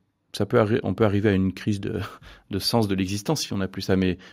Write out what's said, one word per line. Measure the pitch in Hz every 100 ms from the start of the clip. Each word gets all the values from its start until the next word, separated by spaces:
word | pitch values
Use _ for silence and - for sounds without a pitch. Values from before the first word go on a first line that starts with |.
| _ _ _
Ça | - 104
peut | 120
arri-, | 107 117
on | 101
peut | 92 110
arriver | 101 107
à |
une | 95 95
crise | 92 - 101
de, | 98 107 107 - -
<laughs> | - -
de | 98
sens | - 117 104
de | 95
l'existence | 95 101 - 151
si | -
on | 101
n'a | 95
plus | -
ça, | 92 95
mais, | 92 87 -